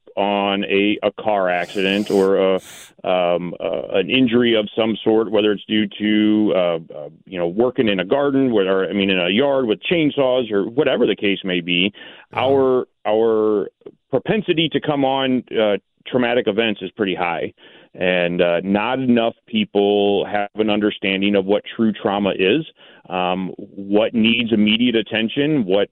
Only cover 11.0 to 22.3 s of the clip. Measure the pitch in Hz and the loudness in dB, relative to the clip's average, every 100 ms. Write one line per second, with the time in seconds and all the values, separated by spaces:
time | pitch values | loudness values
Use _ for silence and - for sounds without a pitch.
11 | 170 101 101 95 98 90 87 87 98 - | 0 0 -2 -2 -2 -4 0 0 0 -2
12 | - - - 107 127 139 131 127 - _ | -18 -20 -10 -2 0 2 2 0 -2 _
13 | 104 107 113 110 107 104 - - - - | -2 2 2 2 2 0 -2 -8 -20 -20
14 | _ - - 214 180 165 160 139 - 143 | _ -4 -2 -2 -2 -2 0 -2 -2 0
15 | 139 135 135 127 - 117 107 98 - _ | 0 0 0 -2 -2 0 0 0 -4 _
16 | - 131 120 123 110 101 113 101 92 - | -4 -2 0 0 0 0 0 -2 -8 -4
17 | 98 87 87 82 71 - - - - - | -2 -2 -2 -4 -6 -10 -20 -20 -20 -6
18 | 92 92 87 87 87 85 95 101 110 131 | 0 0 0 2 2 0 0 -2 0 -2
19 | 131 120 113 - - 110 104 101 101 101 | 0 2 0 -4 -6 -4 -2 2 2 4
20 | 101 101 - 104 101 104 110 104 104 - | 2 0 0 -4 -4 -2 0 2 0 -2
21 | 101 95 101 101 95 104 - - 113 104 | -2 0 2 0 2 -2 -2 -2 0 0
22 | 110 101 98 | -2 0 -2